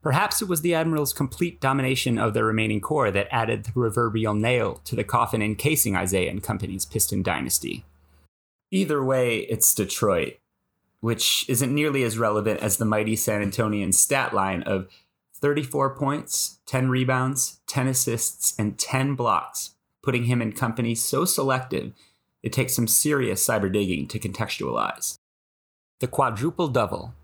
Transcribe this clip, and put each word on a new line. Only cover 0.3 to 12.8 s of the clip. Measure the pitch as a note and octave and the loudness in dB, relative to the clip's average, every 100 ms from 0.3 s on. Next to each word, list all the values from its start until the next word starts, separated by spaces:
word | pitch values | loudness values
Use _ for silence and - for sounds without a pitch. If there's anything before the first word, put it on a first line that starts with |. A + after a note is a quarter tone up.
| - | -2
it | G#3 | -2
was | E3+ | 0
the | E3 | 2
Admirals' | E3 E3 D#3+ C#3+ | 2 2 0 -2
complete | - C#3 - F3 - | -2 -2 0 -4 0
domination | C3+ C3+ C3 C3 - A#2 | 0 2 2 0 0 2
of | A2 | 2
their | A2 A2 | 2 0
remaining | A2 A2 G#2+ | 2 2 0
core | - D#3 A#2 | 0 0 2
that | F#2+ G#2 | 0 0
added | B2+ A2+ A2+ | 0 0 -2
the | G#2+ | -2
proverbial | B2 A#2 G#2+ A#2 A2 A2 | 0 0 2 0 0 0
nail | G#2 A2 B2 G#2+ - - | 2 2 2 0 -4 -6
to | A2+ | -4
the | |
coffin | G#2 A#2+ A#2 A#2+ | 0 0 2 0
encasing | G#2+ G#2 D3 D#3 - | -2 0 0 2 2
Isiah | F#2 F#2 F#2+ F2 | 0 2 0 0
and | G2 | -4
company's | - - F#2+ F#2+ | -4 -4 -4 -6
Piston | - A2 - G2+ | -6 -2 -2 0
dynasty. | F2+ D#2 C2 - - - - _ _ _ _ _ _ _ _ | -2 -2 -2 -4 -4 -10 -14 _ _ _ _ _ _ _ _
Either | F#3+ F#3 D3+ | -2 0 0
way, | C3 C3 B2 A2+ | 2 2 2 0
it's | - A2 - | -2 2 2
Detroit, | - F#2+ - G#2+ F2 C#2 - _ _ _ _ _ _ | 2 -2 0 2 2 0 -6 _ _ _ _ _ _
which | A2+ A2+ - - - | -4 0 0 0 0
isn't | A#2+ C3 | 0 2
nearly | C#3+ D3+ C#3 | 2 0 0
as | A#2+ A2 | 0 0
relevant | A2+ G#2+ G#2+ G#2 | 2 2 0 0
as | G#2+ | 0
the | - | 0